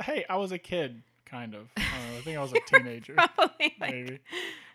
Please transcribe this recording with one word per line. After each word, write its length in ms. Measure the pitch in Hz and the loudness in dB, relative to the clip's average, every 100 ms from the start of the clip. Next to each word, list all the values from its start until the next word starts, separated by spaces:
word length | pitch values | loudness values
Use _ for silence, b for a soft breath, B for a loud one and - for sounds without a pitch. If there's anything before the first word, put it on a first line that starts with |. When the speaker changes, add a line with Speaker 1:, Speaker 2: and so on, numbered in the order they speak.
Speaker 1:
hey, 240 | - 294 - | -2 -2 0
I 80 | 185 | 0
was 160 | 196 | 0
a 60 | 180 | -4
kid, 440 | - 175 139 117 - _ | -4 -2 -2 -4 -20 _
kind 300 | - 127 117 | -14 -10 -10
of. 180 | 104 117 - | -10 -10 -4
I 20 | |
don't 320 | - 135 120 | -2 -2 -8
know, 60 | 120 | -8
I 20 | |
think 160 | 143 156 | -6 -4
I 40 | |
was 100 | 262 | 0
a 40 | - | 0
Speaker 2:
<laughs> 0 | |
You 40 | |
were 180 | - - | 6 6
Speaker 1:
teenager. 320 | 247 233 226 | 6 -8 -2
Speaker 2:
probably, 600 | 403 349 - 339 - 302 - | 4 4 6 2 4 -2 0
like, 100 | - | -6
Speaker 1:
Maybe. 240 | 123 127 131 - 349 B B B | -6 -8 -10 -12 -10 B B B